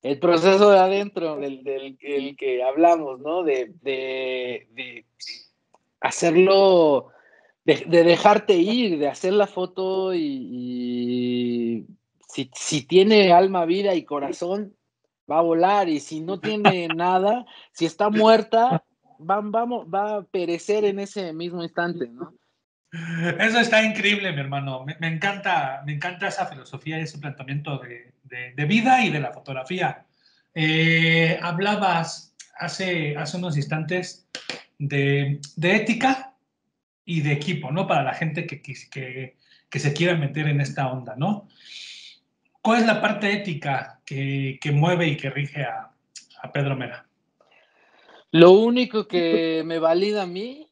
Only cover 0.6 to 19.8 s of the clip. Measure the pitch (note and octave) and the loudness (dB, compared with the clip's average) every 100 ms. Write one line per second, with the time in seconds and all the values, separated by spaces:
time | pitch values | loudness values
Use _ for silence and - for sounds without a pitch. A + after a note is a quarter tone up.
0.6 | G#3 G3 F#3 G3 G3+ F#3+ E3 D3 C#3 C3+ | 8 8 6 2 -4 -6 -6 -4 -8 -8
1.6 | C3 C3+ C3+ C3 C#3 C#3+ C3+ C#3 C3+ B2+ | -8 -8 -10 -16 -6 -6 -6 -6 -4 -2
2.6 | B2+ C#3 E3+ E3 C#3+ B2+ C#3+ F3 E3 C3+ | -2 4 4 4 -2 -10 -6 -4 -2 -2
3.6 | A2+ - C3 C3 C3 C3 C3 B2+ B2 A2+ | -4 -10 -8 -6 -6 -6 -6 -6 -6 -10
4.6 | _ A2+ B2+ A#2+ _ _ - - _ _ | _ -16 -16 -16 _ _ -18 -18 _ _
5.6 | _ _ _ _ C3 - E3+ E3 F#3 G3 | _ _ _ _ -6 0 2 6 6 6
6.6 | G3 F3+ D#3 C3+ - _ _ _ _ _ | 6 6 4 2 -2 _ _ _ _ _
7.6 | - C#3 - E3+ E3+ E3 G#3 G#3 G#3 F#3 | 0 0 4 6 6 6 6 4 4 4
8.6 | F#3 A#3+ A3+ D#3+ C#3+ C3+ F#3 G#3 G3+ - | 4 2 0 0 -2 -2 0 2 0 -2
9.6 | F3+ F3+ F#3+ F#3+ F#3 F3+ D3+ C3+ B2 B2 | -8 -6 -4 -2 -2 -2 -4 -6 -10 -10
10.6 | B2 B2 B2 B2 A#2+ B2 B2 B2 A#2+ A#2+ | -8 -6 -6 -4 -4 -2 -2 -2 -2 -2
11.6 | A#2 A2+ - - _ _ _ - B2+ - | -4 -4 -8 -20 _ _ _ -12 -10 -10
12.6 | - D3+ - F3+ G3 G#3+ F#3+ F3 F#3+ F#3 | -6 -6 4 6 8 6 8 6 6 0
13.6 | E3 F#3 G3+ F3 D#3 D3 C#3 - F3 G3 | 0 0 0 -2 -4 -6 -6 -6 -6 -6
14.6 | G3+ _ _ _ _ _ - D#3 E3+ E3 | -8 _ _ _ _ _ -2 0 2 2
15.6 | F3+ G#3 F3+ D3 - D#3 E3 G3 G#3+ G#3+ | 4 2 0 -2 -6 -10 -8 -6 -4 2
16.6 | G3+ F#3 E3+ E3 F3+ F#3 G3+ B3 A#3 - | 2 2 -4 -2 0 2 2 -2 -6 -20
17.6 | _ - E3 - G#3 G#3+ G#3+ A3 G#3+ A3+ | _ -4 -4 0 0 6 8 6 4 2
18.6 | A#3+ E3 _ _ _ _ D#3+ G3 G#3+ A3 | 2 0 _ _ _ _ -4 -2 0 -2
19.6 | A#3+ A#3+ | -2 -6